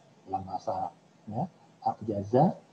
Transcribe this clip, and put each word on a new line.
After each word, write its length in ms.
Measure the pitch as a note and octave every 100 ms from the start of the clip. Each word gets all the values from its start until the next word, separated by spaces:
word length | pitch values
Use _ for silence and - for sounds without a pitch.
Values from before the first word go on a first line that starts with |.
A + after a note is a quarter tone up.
| - _ -
dalam 160 | F#2+ F#2
bahasa 200 | F#2 A2+
Arab. 200 | F#2+ F#2 - _ _ -
Ya. 160 | G#2+ F3+ - - _ -
A'jaza, 720 | - A2 G2+ G2 B2 D#3+ - -